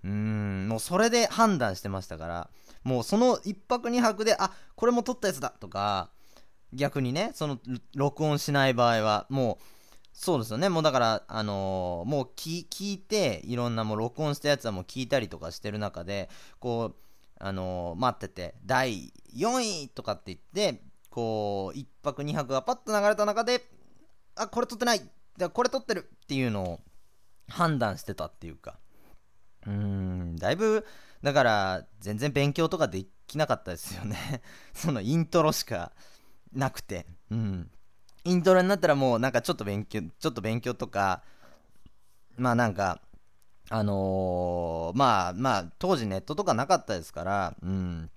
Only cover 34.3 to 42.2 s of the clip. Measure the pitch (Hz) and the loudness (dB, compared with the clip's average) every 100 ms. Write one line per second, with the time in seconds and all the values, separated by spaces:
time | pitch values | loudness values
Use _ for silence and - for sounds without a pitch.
34.3 | 131 - - - - 160 123 101 165 160 | -6 -8 -20 -16 -4 -2 0 2 2 4
35.3 | 175 156 - - 95 85 - - - - | 4 4 2 -4 -6 -6 -12 -20 -20 -20
36.3 | - - - 135 - - 90 82 85 - | -20 -12 -2 -2 -4 -10 -10 -10 -18 -6
37.3 | 113 107 92 82 - - - - - 175 | -2 -2 -4 -8 -14 -20 -20 -20 -8 2
38.3 | 180 175 185 185 196 160 139 131 117 131 | 4 8 6 6 4 4 4 4 4 2
39.3 | 127 - 160 104 101 104 107 82 - 160 | 2 0 -2 -2 -4 -4 -6 -8 -6 -6
40.3 | 120 104 113 123 113 120 98 98 90 - | -2 -4 -2 -4 -6 -4 0 0 0 -6
41.3 | - - - _ - - - - - | -20 -20 -20 _ -20 -20 -20 -20 -20